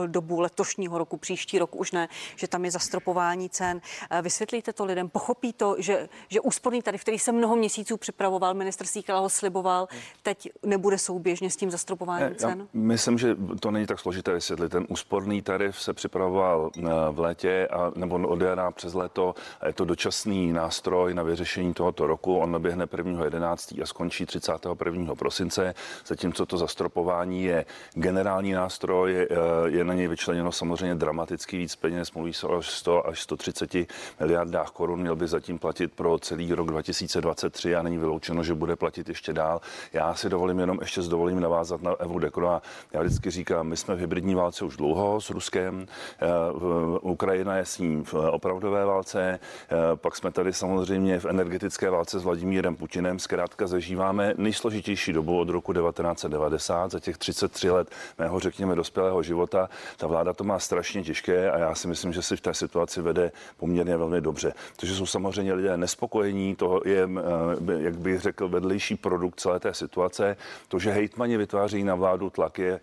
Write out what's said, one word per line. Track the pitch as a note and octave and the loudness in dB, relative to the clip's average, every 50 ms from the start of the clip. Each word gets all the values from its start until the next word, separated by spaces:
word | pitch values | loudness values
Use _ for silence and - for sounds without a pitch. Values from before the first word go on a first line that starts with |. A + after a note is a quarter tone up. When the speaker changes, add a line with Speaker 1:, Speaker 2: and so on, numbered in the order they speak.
| F3+ | -2
Speaker 1:
eh, | F3 | 0
dobu | E3 F3+ D#3+ D#3+ F3 E3 | 0 -2 -2 0 0 2
letošního | F3 E3+ - - F#3+ - - - F#3+ F3 E3+ E3+ | 2 2 2 0 -2 -2 0 -4 -4 -2 -2 -2
roku, | E3 - - | -2 -2 -4
příští | D#3 - - F#3 - - - - F#3 | -8 -6 -6 -6 -6 -4 0 2 2
rok | E3+ E3 - | 2 2 0
už | - G3 - - | -4 -4 -2 0
ne, | F3 E3+ E3 - - - - - | 0 0 -2 -4 -12 -14 -12 -10
že | - - F3+ | -8 -6 -4
tam | - F3 F3+ | -2 -2 -2
je | F3+ | -2
zastropování | E3+ F3 - - - F#3 - F#3 F3 F3+ F3 F3 F3 F#3 F#3 F3+ | -2 -2 -2 -2 -2 -2 0 0 2 2 2 2 2 0 -2 -4
cen. | - - F#3 F3+ F3 F3 - - - - - - | -4 -2 -2 -2 -2 -4 -6 -12 -14 -12 -8 -2
Eh, | E3 F3 E3 | 0 0 0
vysvětlíte | F3+ - - A3 - - A#3 - - G#3+ | 0 0 -2 -2 -2 -2 -4 -4 -4 -4
to | - G#3 | -4 -2
lidem? | F#3+ F#3 F3 F3+ E3+ | -2 0 -2 -2 -2
Pochopí | - G#3 - - B3 - - A#3 A3+ | -2 -2 0 0 -2 0 0 -4 0
to, | - A3+ G3+ G3 - | 2 2 2 2 2
že, | F#3 F#3 G3+ D#3 D3+ - - - - - | 2 2 2 2 0 -4 -12 -18 -10 0
že | F#3 G#3+ | 0 2
úsporný | - B3 - - - B3 A#3 B3 - | 2 2 0 0 0 0 0 0 0
tarif, | A3 G3 G3+ | -2 -4 -2
který | - - G#3+ G#3 | -2 -2 -2 0
se | - B3 A#3 | 0 2 2
mnoho | A#3 A#3 G#3+ A#3 | 4 4 4 4
měsíců | A#3 A3 G3+ - - G#3 - A3+ | 4 4 2 0 -4 -4 -6 -6
připravoval, | G#3 - - - - G#3 F#3+ F#3+ F#3 F#3+ F#3 F#3+ | -6 -6 -8 -4 0 0 2 2 4 2 2 2
ministr | G3 F#3+ F#3+ F3+ - - | 0 -2 -4 -4 -6 -6
Síkela | - - G#3+ F3+ - G3 F#3+ | -6 -6 -6 -2 0 0 2
ho | F#3+ F#3+ | 2 2
sliboval, | - - G#3 G3 F3+ G3 F3+ F#3 F3+ F3+ F#3 F#3 - A#3+ - - - - - | 0 0 0 0 0 0 2 2 2 2 0 -2 -6 -14 -14 -16 -14 -6 -4
teď | G#3 G3 - - - - - - | -4 -4 -4 -6 -18 -14 -6 0
nebude | G#3 G3+ F#3+ F3+ G3+ G3 F#3+ | 2 2 4 4 4 2 2
souběžně | - - F3+ F3+ E3 F#3 F3 F3 F#3+ F#3+ | 0 -2 -2 0 0 0 0 0 0 -2
s | F#3 | -2
tím | - G3+ F#3 | 0 -2 -2
zastropováním | E3+ F3 - - F#3+ F3 F3+ F3 F3 F3 C#3 C3+ | -2 -2 -4 -4 -4 -4 -4 -4 0 0 0 0
Speaker 2:
Ne, | - - | 0 -2
já | - - | -2 -2
Speaker 1:
cen? | F#3 F#3+ G3+ G3+ - | -2 -2 -8 -6 -2
Speaker 2:
myslím, | A2+ A2 A2+ A#2 A2+ - B2+ A#2+ A#2 | 2 4 4 4 4 4 4 4 4
že | B2 A#2 G#2 - G2 F2+ F#2 G2 | 4 4 2 2 0 -4 -4 -2
to | - G#2+ | -2 0
není | G#2 G#2+ G#2+ | 0 0 0
tak | F#2+ G#2 F#2 | 0 -2 -2
složité | - F#2 F2+ F#2+ F2+ G2 F2+ | -2 -4 -4 -2 0 0 0
vysvětlit. | E2+ - - F2+ D#2+ E2+ E2 | 0 0 -2 -2 -2 -2 0
Ten | - F2 - - | 0 0 0 0
úsporný | F#2+ - - - - G2 F#2+ G2+ G#2 G2+ - | -4 -6 -4 0 0 0 0 0 -2 -2 0
tarif | - F#2+ F#2+ G2+ G2 G2 - - | 0 0 2 0 0 -2 -4 -4
se | - F#2 | -4 -4
připravoval, | - - G2+ - F2+ F#2+ F#2 F2+ G2 F#2 F2+ E2+ D#2+ D#2 D#2+ - E2+ | -4 -4 -4 -2 0 0 2 4 4 4 4 4 4 2 0 -4 -4
eh, | F2 E2 E2 D#2+ D#2+ D#2 | 0 2 2 4 2 2
v | D2+ D2+ | 2 2
létě | E2+ E2+ E2+ - - F2+ F#2 F#2 F#2 - | 0 0 0 0 0 2 2 2 2 2
a, | - F2 F2+ F2 - | 0 0 0 0 -2
nebo | E2+ F2+ E2+ F2+ F2 F2+ - | -2 -4 -2 0 0 2 2
od | F2 F2 | 2 2
jara | F#2 F#2 F#2 F#2 F#2 F2+ | 2 2 2 2 0 -2
přes | F2 - - F2 E2+ | -2 -6 -10 -4 -2
léto | F#2 F2+ F2+ - G2 F#2 F2+ F2+ - - - - - | -2 -2 -2 0 0 0 0 0 -4 -10 -16 -10 -4
a | - | -4
je | - D#2 | -4 0
to | - F#2+ | 0 0
dočasný | E2+ F2 - - G#2 - - - A2 G2 F#2+ F#2 E2+ E2 | 0 0 0 0 -2 -2 -2 -2 0 0 2 2 2 2
nástroj | E2 E2 E2 - - - F#2 F2+ F2+ F2+ F2+ F2+ | 2 0 0 -2 -2 -2 2 4 4 4 2 2
na | F2 E2+ | 0 0
vyřešení | E2 E2+ E2+ F2 - - F#2+ F2+ F2 E2+ | 0 0 0 -2 -4 -2 -2 0 0 0
tohoto | - F2 F2+ E2+ - D#2 | 2 2 0 2 2 2
roku. | D2 D#2+ - - F#2 F#2 F2 | 2 2 0 2 2 2 4
On | D#2+ E2+ E2+ | 4 2 0
naběhne | E2 E2 F2 F2 F2+ F2 | 0 0 0 0 0 -2
prvního | D#2 - F2+ E2+ F2+ F2 E2+ E2 | -4 -4 -4 -2 -2 0 0 0
jedenáctý | D2 D#2 E2+ E2+ E2+ E2+ E2 - - - - - | 0 0 0 -2 -2 -2 -4 -6 -10 -8 -8 -8
a | |
skončí | - - - E2+ F2 - - F2 | -6 -6 -4 -4 -4 -4 -4 -6
třicátého | - - - - - E2 D#2+ - F2+ F2 | -4 -6 -6 -2 -2 -2 -2 -2 -6 -4
prvního | - - F2 E2+ F2+ F2 D#2 C2+ | -2 -2 -4 -2 -2 -4 -4 -4
prosince, | - C#2+ C#2 - - F#2+ E2+ - - F#2 F#2 F2 - - - - - - | -2 -2 -2 -2 -2 -2 -2 0 0 0 0 -2 -6 -12 -14 -14 -14 -8
zatímco | - - - - F2 D#2+ - F#2 | -8 -6 -2 -2 -2 0 0 -2
to | - - F2 | -2 0 -2
zastropování | E2+ D#2 - - F#2 E2 - F2+ E2+ F2+ F2+ E2+ F2 F#2 F2+ F#2 F#2 | 0 -2 -2 -2 -4 -2 0 0 0 0 0 0 0 -2 -2 -2 0
je | F2+ F2 E2 D#2+ - - - - - - | 2 2 2 0 -2 -8 -18 -18 -10 -6
generální | - - A#2 F#2+ F#2+ F#2+ G2+ F#2+ F#2+ G2 G2 F#2+ | 0 0 2 2 2 2 2 2 0 0 0 0
nástroj, | F#2 F#2 F#2 - - - F#2 F#2 F#2 F#2 F#2 F#2 | 0 0 -2 -4 -4 -2 2 2 4 4 4 4
eh, | F2+ F2+ - E2+ E2+ E2 E2+ E2 E2 E2+ | 2 2 2 4 2 4 4 4 4 4
je | E2+ D2+ F2 E2+ | 4 4 2 2
na | F2 F2+ | 2 2
něj | F2+ F2+ E2+ | 2 2 0
vyčleněno | E2 - - - E2+ F2 E2+ F2 E2+ | 0 -2 -2 -2 0 0 0 -2 -2
samozřejmě | - - E2+ E2+ E2+ F#2+ F2 F2 | -2 -2 -2 -2 0 0 -2 0
dramaticky | D#2+ D#2+ D2+ D#2 E2 E2+ - F2+ D#2+ - - F#2+ F2+ | 0 0 0 0 -2 -4 -4 -6 -8 -8 -6 -6 -4
víc | F2 E2 - | -4 -6 -6
peněz, | - - E2 F2 F2 E2+ - - | -2 -2 -2 -2 -2 -6 -6 -6
mluví | D#2+ E2 E2+ D#2+ | -6 -6 -6 -6
se | - - | -4 -2
o | D#2+ E2+ F2 D#2+ | 0 0 0 0
sto | - - - - F2+ F2 F2 - | -2 -6 -2 2 4 4 4 4
až | - E2+ - - | 2 -2 -6 -6
sto | - D#2+ | -6 -6
třiceti | D2 - - - - E2+ D2 - F2+ E2+ - - - - - - - | -4 -4 -4 -4 -4 -4 -2 0 0 0 0 -4 -14 -14 -12 -6 -2
miliardách | D#2 D#2+ E2+ E2+ F2 E2+ E2+ E2+ D2+ - | 2 4 4 4 2 2 0 0 -2 -2
korun, | - - E2+ E2+ F2 F2 | -2 -2 -2 0 0 0
měl | F2+ E2+ E2 | 0 0 0
by | D#2+ F2 D#2+ | 0 0 0
zatím | E2 D#2 - - F2 D#2+ | 0 0 -2 -2 -6 -2
platit | - E2 D#2+ - F2+ D2+ - | -2 -2 0 0 -2 -4 -2
pro | - E2 E2+ E2+ D#2+ | 0 2 2 2 2
celý | - - F2 D#2+ E2+ E2+ E2+ | 0 -2 -4 -4 0 0 0
rok | E2 E2+ D#2+ | 0 0 0
dva | D#2 D#2 - | -2 -2 -2
tisíce | - F2 - F#2 D#2+ - F2 | -2 -4 -4 -2 -2 -2 0
dvacet | D#2 E2 D#2+ - - F2 - | 2 0 0 0 -2 -4 -4
tři | - - F2 E2+ | -2 0 0 2
a | E2+ E2 | 2 2
není | E2+ E2+ E2 | 0 0 0
vyloučeno, | D#2+ D#2 D#2 D#2+ - - D#2+ E2+ E2 | 0 0 0 -2 -2 -2 -2 -2 0
že | E2 E2+ | 0 0
bude | D#2 D#2+ E2 E2+ | 0 0 -2 -2
platit | - E2 E2 - - D#2+ - | 0 0 -2 -2 -4 -8 -8
ještě | E2+ - - - D#2 | -8 -8 -6 -4 -2
dál. | D#2+ D#2 D#2 E2 E2+ - - - - - - - | 0 0 0 0 -2 -4 -8 -14 -14 -12 -4 -2
Já | D#2+ D#2 E2 E2+ | 0 0 0 0
si | - - G2 | -2 -2 0
dovolím | F#2+ F2 F2 F#2 F2+ F2+ | 2 2 2 2 2 2
jenom, | F2+ F2 F#2 F2+ | 2 2 0 -2
ještě | F2+ F2+ - G2 F2 | -2 -4 -4 -4 -2
si | E2+ | 0
dovolím | E2+ E2+ E2+ F2 F#2 F#2 | 2 2 4 4 2 2
navázat | F2 E2+ E2+ E2 E2 E2 F2 D#2+ F2 | 2 2 2 2 0 0 -4 -4 -2
na | F2 F2+ - | -2 -2 -2
Evu | F2 F2 F2 F2 | -2 -4 -2 -2
Dekro | D#2+ D2+ - - F2 F2 | -2 -2 0 0 2 2
a | F2 E2 - - - - - - - | 2 0 -2 -6 -18 -18 -16 -6 -2
já | D#2 E2 | 0 0
vždycky | F2+ - - - F#2+ | 2 2 0 0 -2
říkám, | E2+ F2+ E2 - F#2+ E2+ D#2+ | -4 -4 -2 0 0 0 0
my | D#2+ E2 | -2 -4
jsme | - - - G2 | -4 -4 -4 -4
v | F2 | -2
hybridní | F2+ E2 F#2 F2 E2+ G2 F#2+ | -2 -2 -2 -2 0 2 2
válce | F2+ F2+ F2 E2+ - G2+ | 4 2 2 0 -2 -6
už | E2 C2 | -6 -4
dlouho | C2+ D2 D2 D#2 F2+ G#2 G2+ G#2 A2 | 0 2 2 2 4 2 2 2 0
s | G#2+ - | -2 -4
Ruskem, | F#2+ F#2 - - - F#2+ F#2 F#2 F#2 F#2+ F#2+ F#2 - - - - - - | -6 -6 -6 -2 0 0 0 0 -4 -6 -10 -12 -14 -14 -14 -12 -6 -2
eh, | D2+ D#2+ F2 E2+ E2 E2+ D2 | 0 2 4 4 2 2 0
v-, | D2 F2 F2+ E2+ E2+ E2 E2 E2+ - - | 0 0 2 2 2 2 2 0 0 0
Ukrajina | F#2 F2 - - F#2+ F#2+ F#2 F#2+ G2 F#2+ | -2 -2 0 2 2 2 2 0 0 0
je | F#2+ F2+ | -2 -2
s | - - - | -2 -4 -2
ním | F#2 E2 D#2 D2+ D2 | 0 0 0 0 -2
v | - - | -2 -2
opravdové | D#2 D#2 D#2+ D#2+ D#2+ - F#2 F#2 F#2 G2+ G2+ G2+ G2+ G2 | 0 2 2 2 0 0 -2 -2 -2 0 0 2 2 2
válce, | G2+ G2 F#2+ F#2+ - - G2+ F#2 F#2 F#2 F#2 - - - - - - | 2 2 0 0 -2 -2 0 0 0 -2 -4 -6 -14 -16 -14 -8 -2
eh, | F2 E2+ E2 E2 E2 | 2 4 4 4 2
pak | D#2 - E2+ - | 2 0 -4 -4
jsme | - - F2+ | -2 -4 -2
tady | - - F2+ F#2 F2+ | 0 0 0 0 0
samozřejmě | - - F2+ F#2+ F#2 F#2 F2 G2 F#2+ F#2+ F#2+ F#2 F2+ | 0 0 0 2 2 2 2 2 2 4 4 2 2
v | F2+ | 0
energetické | E2 F2+ F#2+ F2+ E2+ F2 F2+ G2 F#2+ - - - F#2+ | 0 2 2 2 2 0 -2 -4 -4 -4 0 0 2
válce | F#2 E2+ E2 - - F#2+ | 4 2 2 0 -2 -2
s | F2 | 0
Vladimírem | F2+ F2 E2+ F2 F#2+ F#2+ F#2+ F2+ F2+ D#2+ | 0 0 0 0 0 2 2 2 0 -2
Putinem, | D2 D#2 D#2 - F#2 F2 F2+ F2+ F#2 | -2 -6 -6 -4 -2 0 0 0 -2
zkrátka | - - F#2+ F2 F2 F2 - - G#2 | -4 -2 0 0 0 -2 -2 -2 -2
zažíváme | F2+ F2+ F2+ E2 F2 F#2 F2+ F#2 F#2+ F#2+ G#2 G2+ G2+ - | 0 0 -2 -2 -2 -2 0 0 2 2 2 2 2 2
nejsložitější | - G2 G#2+ G#2 - - A#2 G#2+ G#2+ F2+ G#2+ G2+ - - - E2 | 2 0 0 0 0 -2 -2 -2 -2 -2 -2 -2 -2 -2 0 0
dobu | D#2+ D#2+ D#2+ F2 F2 | 0 2 2 2 2
od | E2+ E2+ | 2 2
roku | E2+ F2 - - F2+ | 0 -2 -2 0 0
devatenáct | F2 E2+ E2+ E2 - E2+ E2+ E2+ - - | 2 2 2 0 0 0 0 0 -2 -4
set | D#2 D2 | -4 0
devadesát, | D2+ D2+ D2 D#2 D2+ - - F2+ E2+ F2+ F#2+ | 0 0 2 0 0 -2 0 0 0 0 -2
za | F#2 F2 | -4 -6
těch | - - E2 - | -6 -6 -6 -6
třicet | - - F2+ - G2+ F#2 - | -4 -4 -2 -2 -2 -2 -2
tři | - - F#2+ | 0 2 4
let | F2+ F#2 E2 - - - - - - - | 4 4 2 0 -6 -16 -16 -14 -6 -4
mého, | E2 E2 F2 F#2+ | -4 -2 -2 0
řekněme, | F2+ F2+ - - G2 F#2+ F2 | -2 -2 -2 -2 -2 0 0
dospělého | E2+ E2 - - G2 F#2 F#2+ F#2 F2+ D#2 | 0 0 -2 0 0 0 2 2 2 0
života. | E2 F2 E2+ F2 E2 - F#2+ F#2 F#2 - - - - - | 0 0 0 0 2 2 2 0 0 -2 -12 -14 -14 -10
Ta | - - | -6 -2
vláda | D#2+ E2 E2 E2+ F2+ F2+ | 0 2 2 2 0 0
to | - G2+ | -2 -2
má | G2+ G2 F2+ | 0 0 0
strašně | - - G2+ F2 E2+ - - G2+ F2 | 0 0 0 0 0 -2 -4 -6 -4
těžké | D#2+ D#2 - - - F2+ F2+ F#2 G2 | -4 -6 -4 0 2 2 4 4 4
a | C#2+ E2+ | 2 2
já | E2+ D#2+ E2 | 2 2 0
si | - - F2+ | -2 -2 -4
myslím, | E2+ - - F#2 E2 | -4 -2 -2 -2 -2
že | F2+ F2 | -2 -2
si | - G2+ | -2 -2
v | - | -2
té | - F2+ E2 | -2 -2 -2
situaci | - - D#2 - E2+ E2+ - - F#2 E2 | -2 -4 -2 0 0 0 0 -2 -2 0
vede | E2+ E2 F2+ F2 E2+ - - - - - | 2 2 4 2 2 0 -6 -20 -18 -12
poměrně | - E2 E2 F2 F2 E2+ F2 F2 | -4 -2 2 2 2 2 2 2
velmi | E2 E2 D#2+ F2 F2 | 2 2 2 0 0
dobře. | D2+ D#2+ D2+ - E2 D2+ - - - - - | 0 0 -2 0 -2 -4 -4 -4 -14 -16 -12
Protože | - - F2+ F#2+ | -6 -4 -4 -2
jsou | F#2+ F#2+ | -2 -2
samozřejmě | - - G2+ F#2 G2 F#2 G#2 G2 F#2+ F#2+ | -2 -2 -2 -2 -2 -2 0 0 0 0
lidé | F#2 F#2+ G2 F2+ | 2 2 2 2
nespokojení, | E2+ F2+ F2+ - - B2 A#2+ - A2 G2+ G2+ G2 G2 G2 G2 F#2+ | 2 0 -2 -2 -2 -4 0 2 2 2 2 2 0 0 -2 0
to | - G2+ F2+ F2+ F#2 - | 0 2 2 2 2 4
je, | F#2 G2 F#2+ F#2 F#2 F#2 F#2 | 4 4 4 4 2 2 -2
eh, | E2+ F2 F2 E2 E2 E2+ F2 - E2+ F2+ F2+ D#2+ D2+ | 0 0 0 2 2 0 0 0 0 0 0 0 0
jak | F2 E2+ E2+ | 0 -2 -2
bych | E2+ F#2+ F#2 F#2 | 0 0 0 2
řekl, | E2+ G2+ - - G2+ F2+ | 0 -2 -2 -2 -2 0
vedlejší | F2 F2+ F#2 F#2 F#2+ G#2 - - G#2+ | 0 0 2 2 0 0 0 -2 -4
produkt | F#2+ - G2 F2+ F2 F2 F2+ - - | -2 0 0 0 0 0 -2 -4 -2
celé | - F#2+ F2+ F2+ | 0 0 0 2
té | - G#2+ F2+ | 0 -2 -4
situace. | - - - - F#2 F2+ F2+ - - G#2+ G2+ G2+ - - - - - - - | -4 -6 -4 0 0 0 0 2 2 0 0 0 -2 -8 -16 -16 -16 -12 -4
To, | - F2+ | -4 0
že | F2+ G#2+ | 0 2
hejtmani | G2 G#2 G#2+ G2+ - A2+ B2 A#2+ A#2 | 2 2 2 0 0 -2 0 0 2
vytváří | G#2+ G#2 - - G2+ G2+ G#2 G#2 G2+ G2+ | 0 0 0 2 2 2 2 2 0 2
na | G2 F#2 | 2 2
vládu | F2+ F#2 F#2+ F#2 F2+ G2 F#2 | 4 4 4 2 2 0 -4
tlak, | - - E2+ D#2 - - | 0 0 0 0 0 0
je | F#2 F#2 F#2 F2+ | 0 0 0 -2